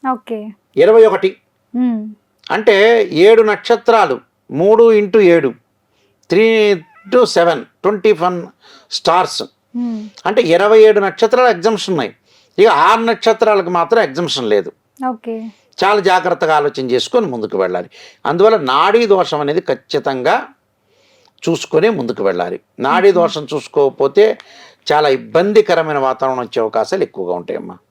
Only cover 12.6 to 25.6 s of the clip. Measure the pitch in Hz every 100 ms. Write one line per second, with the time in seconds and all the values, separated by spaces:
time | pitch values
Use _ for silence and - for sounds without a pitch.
12.6 | 214 151 170 226 226 233 - 220 220 208
13.6 | 175 180 170 226 170 135 160 - 117 104
14.6 | 85 _ _ _ 254 233 - 226 226 _
15.6 | _ - 190 208 190 185 185 170 165 156
16.6 | 143 - 131 123 - 247 202 123 104 95
17.6 | 92 90 87 - - _ - 170 208 220
18.6 | 139 139 175 220 226 190 170 151 143 160
19.6 | - 131 _ 143 143 131 127 226 - _
20.6 | _ _ _ _ _ _ _ _ - 165
21.6 | - 156 202 202 120 104 98 90 87 92
22.6 | _ - 127 170 196 180 170 156 143 151
23.6 | - - 139 - 139 139 214 - - -
24.6 | - _ - 151 151 131 113 110 190 214